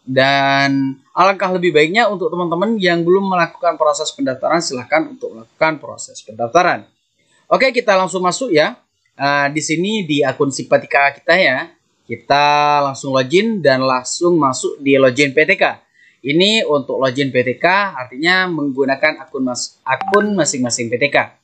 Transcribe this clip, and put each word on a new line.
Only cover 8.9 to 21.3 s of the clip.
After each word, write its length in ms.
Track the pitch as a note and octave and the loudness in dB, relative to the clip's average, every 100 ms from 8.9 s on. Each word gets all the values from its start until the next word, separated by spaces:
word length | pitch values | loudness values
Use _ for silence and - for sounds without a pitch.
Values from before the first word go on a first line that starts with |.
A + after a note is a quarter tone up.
| _ _ _ | _ _ _
Eh, 260 | C#3 C#3+ C#3 | -2 0 0
di 80 | D3+ | -4
sini 400 | C#3+ D#3 F#3 A3 E3+ | -4 -2 -2 -2 -2
di 160 | D3 | 0
akun 240 | C3+ C3+ C#3 | 0 0 -4
Simpatika 640 | B2+ B2 C#3+ - C#3+ C#3 | -4 0 0 0 0 0
kita 240 | C3+ - E3+ | -2 0 2
ya. 320 | E3 C3 E3 _ _ _ _ | 2 0 -6 _ _ _ _
Kita 720 | A2+ _ C#3+ D3 D3 D3 D3 | -14 _ 2 4 4 2 2
langsung 320 | C#3+ C3 C#3 | 0 -4 -4
login 480 | C3 B2+ E3+ A3 G#3+ | -2 2 2 2 0
dan 240 | D3 C3 | 2 2
langsung 560 | C3 B2+ B2 - F3 F3 | 2 -2 -4 -2 0 2
masuk 400 | C#3 B2+ F#3+ - | 2 0 -6 -4
di 160 | C#3 C3+ | 2 4
login 400 | C3 B2 C#3+ C3+ | 4 4 0 2
P 80 | |
T 80 | D#3 | 2
K. 240 | F#3+ E3+ A2+ _ _ _ _ | 2 0 -2 _ _ _ _
Ini 400 | B2+ D3+ G3 A3 | -2 2 2 2
untuk 320 | - D3 B2 A2 | 0 -2 -2 -2
login 320 | C3 B2+ C#3 | -2 0 -2
P 160 | B2+ | 0
T 160 | B2 A#2+ | -2 0
K, 320 | F3 F#3+ G3+ | 0 0 -2
artinya 560 | D#3 B2+ B2+ E3 F#3 F#3 | -6 -14 -4 0 0 0
menggunakan 720 | E3 C#3+ C3 C3+ C3+ D#3 D3+ | -2 -4 -2 -2 2 0 -2
akun 320 | - C#3 C3 | -12 -6 -4
mas-, 240 | B2 - _ | -4 -10 _
akun 480 | - C3 C3 G#3 G#3 | -6 -4 0 0 2
masing-masing 560 | G3 D3 C#3 B2 A#2 A#2 | -2 -4 -4 -4 -4 -6
P 80 | A#2 | -4
T 100 | C#3+ | 0
K. 240 | C#3+ A2 | 0 -2